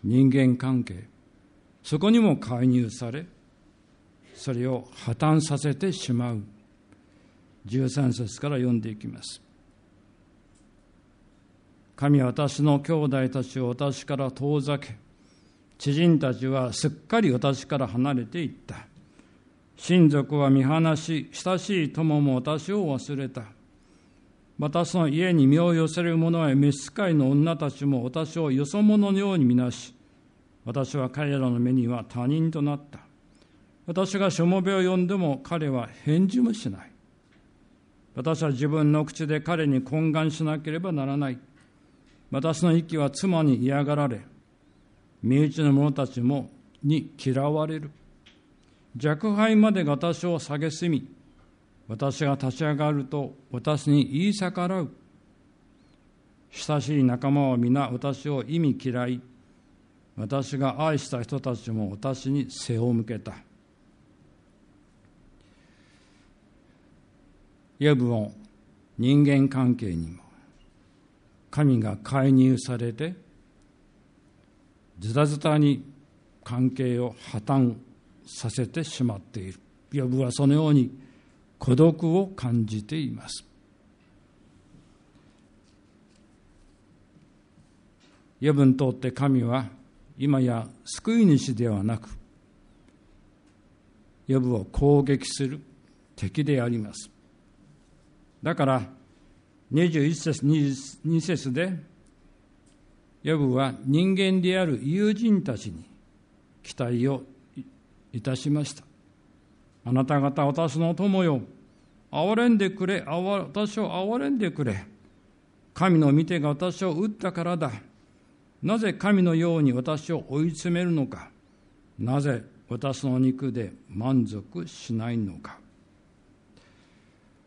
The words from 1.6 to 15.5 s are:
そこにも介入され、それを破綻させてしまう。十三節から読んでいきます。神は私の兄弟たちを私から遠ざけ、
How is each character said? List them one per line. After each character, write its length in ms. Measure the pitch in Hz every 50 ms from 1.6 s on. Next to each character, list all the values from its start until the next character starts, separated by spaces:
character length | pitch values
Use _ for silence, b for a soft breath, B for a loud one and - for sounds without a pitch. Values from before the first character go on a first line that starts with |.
| _ _ _ _ -
そ 160 | - 151 151
こ 100 | 170 208
に 100 | 226 240
も 180 | 220 202 139 -
介 300 | - 120 127 120 127 127
入 220 | 123 123 120 110
さ 220 | - - 120 117
れ、 140 | 117 147 175 175 - _ _ _ _ _ _ _ _ _ _ _ _ _ _ _ _ _ _ _ -
そ 200 | - - 139 127
れ 120 | 117 123 131
を 200 | 131 120 - - -
破 180 | - - 120
綻 300 | 113 - 156 156 160 160
さ 160 | 151 156 147 127
せ 180 | - 147 135
て 160 | - - 196
し 220 | 170 - - - 123
ま 180 | 120 123 123
う。 100 | 117 107 101 - - - _ _ _ _ _ _ b b b b b b b b b b b b b b -
十 240 | 98 107 131 135 127
三 240 | - 147 139 127 117
節 260 | 123 123 104 - -
か 100 | - 147
ら 80 | 147 127
読 140 | 123 123
ん 80 | 120 113
で 120 | 107 113
い 40 | 107
き 120 | 104 - 113
ま 160 | 104 - -
す。 180 | - - - _ _ _ _ _ _ _ _ _ _ _ _ _ _ _ _ _ _ _ _ _ _ _ _ _ _ _ _ _ _ _ _ _ _ _ _ _ _ _ _ _ _ _ _ _ _ _ _ _ _ _
神 260 | - 135 143 147 143
は 60 | 131 123
私 340 | 117 - 147 139 - -
の 180 | 143 151 143 139
兄 140 | 147 160 165
弟 360 | 156 151 139 135 135 131 127
た 140 | 131 135 127
ち 160 | 131 - 135
を 100 | 127 120
私 360 | 127 127 143 143 135 - -
か 100 | - 143
ら 140 | 135 139 127
遠 300 | 131 - 135 143 151 147
ざ 180 | 135 143 143 139
け、 180 | 139 - 110 - - _ _ b b b b b b b